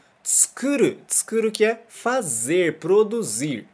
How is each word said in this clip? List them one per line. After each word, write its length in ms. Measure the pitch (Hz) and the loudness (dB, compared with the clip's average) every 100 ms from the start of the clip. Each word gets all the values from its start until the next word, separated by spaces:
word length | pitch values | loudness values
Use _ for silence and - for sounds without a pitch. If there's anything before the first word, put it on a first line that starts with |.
| _ _ | _ _
tsukuru. 760 | - - - - 254 285 175 - - | -2 2 2 0 -2 2 2 0 -4
Tsukuru 440 | - - 226 220 | -4 -2 0 0
que 140 | 220 214 | 2 0
é 160 | 226 - | 0 -8
fazer, 880 | - 233 254 180 113 120 175 170 160 | -8 -2 -2 -2 -4 -2 0 0 -2
produzir, 880 | 165 202 214 233 165 107 151 117 - | 2 4 4 0 -4 -4 -4 -6 -8